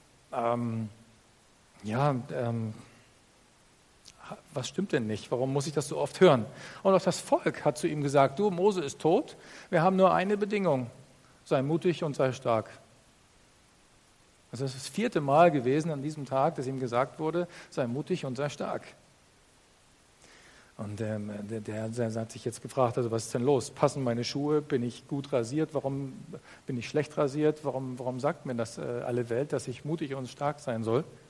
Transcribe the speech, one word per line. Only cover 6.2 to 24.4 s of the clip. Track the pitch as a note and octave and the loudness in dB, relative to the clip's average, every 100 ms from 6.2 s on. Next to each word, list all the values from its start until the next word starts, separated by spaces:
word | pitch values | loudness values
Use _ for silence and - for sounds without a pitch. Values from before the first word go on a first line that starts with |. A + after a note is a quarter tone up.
| F#3 B2+ G#2+ - - - | 8 8 2 -10 -16 0
Und | G3 F#3+ | 4 4
auch | |
das | F3+ - | 4 -2
Volk | - E4+ D#3+ - | 0 2 2 0
hat | D3 - | 0 0
zu | F3 | -2
ihm | D3+ | -2
gesagt, | C#3+ C#3+ C3+ C#3+ | 2 6 6 4
"Du, | G#3 | 0
Mose | F3 G3+ F#3 | 4 2 2
ist | C#3 - | -4 0
tot, | D#3 G#3 - - - - - | 2 2 0 -12 -20 -18 -2
wir | F3 | 4
haben | F3 F#3+ | 4 8
nur | F#3+ | 6
eine | E3 F#3+ G3+ | 6 2 0
Bedingung: | G3+ G#3 F#3 C3 A#2+ - - - - - - | 0 2 2 2 0 -10 -20 -20 -20 -16 -2
Sei | D3 | 0
mutig | C#3 D#3+ F3+ D#3 | 2 2 2 0
und | D#3 C3+ | -2 2
sei | C3 | 0
stark." | B2+ B2 A2 - - - - _ _ _ _ _ _ _ _ _ _ _ _ _ _ - | 2 0 0 0 -12 -20 -20 _ _ _ _ _ _ _ _ _ _ _ _ _ _ -16
Also | A#2 | -6
das | C3+ C3 | -6 -6
ist | - | -8
das | |
vierte | - A#3 E3 | -2 0 0
Mal | C#3 D3 F3 | 4 8 8
gewesen | D3 B2 C#3+ E3 | 6 2 2 0
an | C#3+ | -4
diesem | C#3+ D#3 C3 | -6 -8 -4
Tag, | C3+ D3+ D#3 | 0 0 0
dass | C3 | -6
ihm | C3+ | -4
gesagt | B2+ A#2+ C3+ - | -2 0 0 -2
wurde, | D#3 E3+ F3 - - | -4 -2 -4 -10 -10
"Sei | - A#2+ | -4 -2
mutig | B2+ D#3 F3+ C#3 | -2 -4 -4 -4
und | B2+ | -4
sei | C#3+ | -6
stark." | - - - - - - _ _ _ _ _ _ _ _ _ _ _ - - - - - - | -4 -6 -6 -10 -20 -20 _ _ _ _ _ _ _ _ _ _ _ -20 -20 -20 -20 -20 -12
Und, | G#2 G#2+ | -10 -6
ähm, | A2 G#2+ G#2 G#2 G2+ | -4 -4 -6 -8 -8
der, | A2+ | -8
der, | G#2 G#2+ A2 | -6 -6 -6
der | A#2 A2+ | -2 -2
hat | A2 A2+ | -2 -6
sich | - A#2+ | -6 -8
jetzt | - | -8
gefragt, | A#2+ - A#2+ A#2+ | -6 0 2 2
also, | A#2 | 0
"Was | A2+ - | -2 -2
ist | |
denn | B2+ | 0
los? | B2+ C3+ - | 4 2 2
Passen | - C#3+ C#3 | 2 2 2
meine | B2+ A#2 | -2 -2
Schuhe? | A#2+ C#3+ | -2 -2